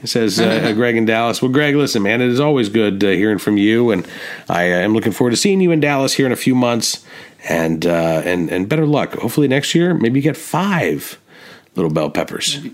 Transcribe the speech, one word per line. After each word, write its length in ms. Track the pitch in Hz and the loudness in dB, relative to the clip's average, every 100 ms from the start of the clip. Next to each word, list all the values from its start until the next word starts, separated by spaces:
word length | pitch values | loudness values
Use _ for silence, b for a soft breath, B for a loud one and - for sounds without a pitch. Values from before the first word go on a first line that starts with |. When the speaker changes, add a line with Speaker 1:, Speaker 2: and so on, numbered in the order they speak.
| 131 | -4
Speaker 1:
says, 340 | 123 110 98 | 0 0 2
uh, 60 | 113 | 0
Speaker 2:
<laughs> 180 | 110 113 | 2 0
Speaker 1:
uh, 60 | |
Greg 240 | 107 120 113 | 0 0 2
in 80 | 113 | 2
Dallas. 360 | 113 117 107 | 2 0 0
Well, 100 | 127 | 0
Greg, 240 | 135 147 143 | 2 2 2
listen, 260 | 135 113 | 0 0
man, 200 | 98 117 | 0 2
it 80 | 123 | 2
is 100 | 123 | 2
always 300 | 147 139 101 | 2 2 2
good, 340 | 113 104 98 | 2 0 2
uh, 40 | 101 | 2
hearing 300 | 90 107 101 | 2 2 0
from 180 | - 104 | 0 2
you, 340 | 104 113 120 | 2 4 2
and 160 | 92 - B B B - | 0 -4 B B B -4
I, 240 | 87 90 | 0 2
uh, 40 | 90 | 2
am 160 | 101 | 2
looking 180 | 110 104 | 0 0
forward 200 | - 123 | 0 0
to 60 | 110 | 2
seeing 220 | 208 190 | 2 2
you 120 | 180 | 2
in 100 | 160 | 2
Dallas 320 | 143 139 135 | 2 0 0
here 120 | - 135 | 0 0
in 60 | |
a 60 | 117 | 0
few 180 | 131 127 | 0 2
months, 480 | 123 117 - - B B B B - | 2 0 -4 -6 B B B B -6
and, 360 | 82 82 80 85 | -2 -2 0 0
uh, 360 | 85 82 80 | 0 0 0
and, 260 | 80 90 78 | -2 -2 -2
and 200 | 90 101 | -4 -2
better 160 | 156 151 | 0 2
luck. 300 | 143 87 - | 0 -2 -4
Hopefully 340 | 117 - 139 | -4 0 2
next 260 | 135 - 165 | 0 0 0
year, 180 | 175 | 2
maybe 260 | 170 117 135 | 2 2 2
you 40 | |
get 140 | 143 - | 0 -4
five 840 | - 151 202 175 92 71 - - _ B B B B - | -6 -4 -2 0 -2 -4 -8 -18 _ B B B B -4
little 160 | 80 | -2
bell 180 | 78 73 | -2 -2
peppers 460 | - 76 - - 143 | -4 -6 -6 -6 -6
Speaker 2:
Maybe, 160 | - | -10